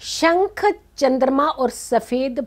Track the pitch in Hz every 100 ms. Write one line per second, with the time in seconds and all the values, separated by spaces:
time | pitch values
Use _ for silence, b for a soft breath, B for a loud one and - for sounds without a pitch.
0 | - - 320 349 392 - 415 - - -
1 | 262 254 262 269 294 - 247 - - 233
2 | - 247 269 247